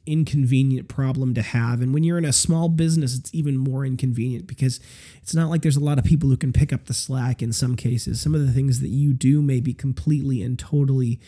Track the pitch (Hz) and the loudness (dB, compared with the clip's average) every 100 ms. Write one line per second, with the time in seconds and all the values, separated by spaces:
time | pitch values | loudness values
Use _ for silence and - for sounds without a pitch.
0 | - 151 147 143 127 131 135 131 - - | -4 0 2 2 2 4 2 0 -4 -4
1 | 135 131 127 117 107 120 117 120 127 143 | -2 -2 -2 -2 -2 -2 0 0 0 0
2 | 165 170 156 127 - 165 170 160 160 165 | 0 0 0 0 0 0 2 2 2 0
3 | 135 127 - 165 147 135 135 131 135 127 | 0 -4 -6 -4 -2 -2 -2 -2 -4 -2
4 | 131 113 123 120 - - 131 127 - - | -2 -2 -4 -6 -10 -2 -2 -2 -10 -20
5 | - - - 165 160 165 151 139 147 143 | -20 -20 -4 -2 0 0 2 2 2 2
6 | - 156 135 131 131 123 151 131 - 123 | 2 2 4 2 2 2 2 0 -4 -8
7 | - 131 127 123 117 117 127 127 117 120 | -4 -4 -2 -2 -2 -2 -2 -2 -2 -2
8 | - 113 151 156 139 123 135 123 135 127 | -2 -4 0 2 2 2 2 0 0 0
9 | 143 131 131 147 143 127 127 123 139 123 | 2 2 4 4 4 0 -2 -4 -4 -2
10 | - 151 135 127 117 127 - 147 139 135 | 0 0 0 -2 -2 -6 -2 0 2 2
11 | 123 127 | 0 -2